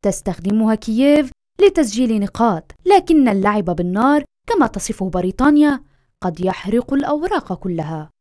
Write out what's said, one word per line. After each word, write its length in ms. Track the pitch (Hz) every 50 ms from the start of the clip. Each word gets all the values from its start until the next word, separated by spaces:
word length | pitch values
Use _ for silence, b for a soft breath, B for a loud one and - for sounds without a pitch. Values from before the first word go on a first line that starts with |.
| -
تستخدمها 680 | 202 185 - - 202 175 - 165 196 208 220 220 220 220
كييف 560 | 220 - 233 214 233 269 285 294 302 285 254 - _ _ _ _ -
لتسجيل 580 | 392 392 392 339 294 220 196 226 254 226 226 208
نقاط، 520 | 202 196 _ - 233 233 185 156 - _ - _ _
لكن 420 | 359 403 370 - - 330 302 262 240
اللعب 360 | 196 196 190 208 208 214 180
بالنار، 600 | 175 175 165 180 180 180 208 240 277 294 302 285 _ _ _ _
كما 200 | - 466 381 269
تصفه 440 | 220 - 196 - - 220 - 190 190
بريطانيا، 720 | 156 180 180 185 - - 254 294 294 294 302 294 285 - - _ _ _ _ _ _ _
قد 180 | - 202 160 160
يحرق 540 | 180 185 180 - - 190 220 240 247 - 269
الأوراق 580 | 277 277 - 294 302 320 - 427 311 - -
كلها. 580 | 202 - - 190 175 165 151 151 165 156 151 156 _ _